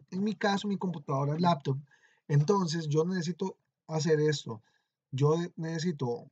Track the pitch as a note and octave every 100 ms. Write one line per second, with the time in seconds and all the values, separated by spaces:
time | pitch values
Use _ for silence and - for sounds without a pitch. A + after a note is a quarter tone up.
0 | _ F#3 G#3 G3+ G#3+ G3 G#3 F#3+ F#3+ E3
1 | D3 C#3 C#3+ D#3 F3 E3+ - C3+ - _
2 | _ _ - D3 D3+ G3+ F3 E3 D#3 D3+
3 | E3 F#3+ D#3+ F3 F#3+ - _ _ - D#3+
4 | D#3 D3+ D3+ D3 - A2+ - _ _ _
5 | _ B2+ D3 E3 F3 - D#3+ E3 F3 D#3
6 | B2 A#2+ -